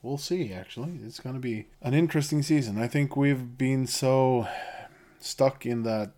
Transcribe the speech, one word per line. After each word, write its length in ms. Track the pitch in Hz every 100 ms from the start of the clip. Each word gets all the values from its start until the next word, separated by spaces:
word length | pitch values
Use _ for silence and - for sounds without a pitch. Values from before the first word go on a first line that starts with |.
we'll 160 | 117 143
see, 340 | - 180 123
actually. 460 | 92 92 - 147 170
It's 160 | 110 -
gonna 200 | 127 131
be 260 | 123 110 - -
an 140 | 127 143
interesting 480 | 165 156 143 151
season. 340 | 143 302 117 104
I 100 | 117
think 300 | 147 139 139
we've 400 | 139 135 123 123
been 300 | 131 131 127
so 600 | - 131 131 131 123 110 - - - - - - _
stuck 460 | - - 135 131 120
in 160 | 117
that 280 | 113 110 104